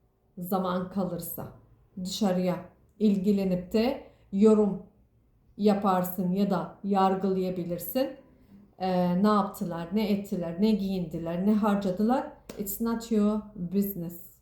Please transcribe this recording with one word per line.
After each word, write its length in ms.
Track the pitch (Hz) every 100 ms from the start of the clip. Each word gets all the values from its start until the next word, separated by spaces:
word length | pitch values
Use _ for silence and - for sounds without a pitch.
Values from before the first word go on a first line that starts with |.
| _ _ _ -
zaman 520 | 175 190 185 185 180
kalırsa 580 | 202 175 165 - - - - _ _ _ -
dışarıya 600 | 185 - 202 180 180 175 - _ _ -
ilgilenip 760 | 214 190 185 196 196 180 180
de 300 | 220 240 - - _ _
yorum 520 | 196 220 214 208 - - _ _ _ _ _ _ -
yaparsın 760 | 208 202 202 185 180 - 180
ya 180 | 190 196
da 260 | 175 175 -
yargılayabilirsin. 1300 | 196 196 190 190 196 185 185 180 170 175 - 254 294 - - _ _ - - -
Ee, 440 | 185 180 180 180
ne 40 | 208
yaptılar, 600 | 208 196 - 175 170 170
ne 180 | 208 208
ettiler, 500 | 196 - 190 170 175
ne 100 | 214
giyindiler, 760 | 208 190 190 170 165 165 175 196
ne 80 |
harcadılar? 760 | 214 214 202 202 180 220 254 - - - -
It's 240 | 202 -
not 300 | 226 226 -
your 300 | 214 208 214 208 -
business. 840 | 175 196 196 185 170 - - -